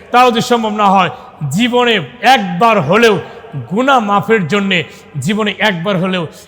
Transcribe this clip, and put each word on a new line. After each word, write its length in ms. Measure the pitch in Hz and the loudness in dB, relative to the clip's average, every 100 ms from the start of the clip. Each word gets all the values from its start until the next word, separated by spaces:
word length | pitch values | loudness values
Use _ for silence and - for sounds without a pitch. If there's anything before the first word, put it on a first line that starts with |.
| - | -2
তাও 200 | 240 254 | 2 4
যদি 100 | 226 | 2
সম্ভব 280 | - 240 220 | 0 0 -2
না 160 | 208 202 | 0 2
হয় 240 | 196 175 - - - 147 | 2 0 -6 -20 -10 -6
জীবনে 500 | 160 240 247 240 214 143 - | -2 0 0 0 0 -4 -2
একবার 600 | 220 269 285 220 233 214 | 2 2 2 0 2 2
হলেও 380 | 139 202 233 185 - - - 147 117 | 2 2 4 2 -6 -18 -14 -14 -6
গুনাহ 280 | 196 262 269 | -2 2 2
মাফের 480 | 208 202 196 226 156 | 2 -2 0 0 0
জন্যে 360 | 202 196 180 - - - 147 | -2 0 -2 -4 -14 -12 -6
জীবনে 340 | 131 214 208 190 | -4 -2 -4 0
একবার 380 | 208 175 185 185 | -2 -2 -4 -2
হলেও 300 | 185 185 151 - | -2 -4 -6 -12